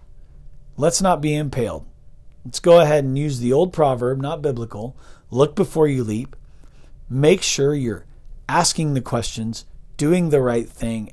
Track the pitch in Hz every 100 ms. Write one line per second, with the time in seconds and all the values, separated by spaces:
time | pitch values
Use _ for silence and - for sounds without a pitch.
0 | - - - - - - - - 151 170
1 | 190 160 151 151 147 127 110 78 - -
2 | - - - - 127 - 175 170 156 151
3 | 135 131 151 131 120 135 180 165 147 123
4 | 123 135 139 160 147 117 113 104 117 -
5 | - - - 120 151 151 185 160 151 131
6 | 110 107 135 - - - - - - -
7 | - 127 147 190 - - 139 147 120 101
8 | - - - - - 147 160 - 156 139
9 | 120 120 110 - 110 113 - - - -
10 | 147 180 170 143 127 120 117 - 117 113
11 | 104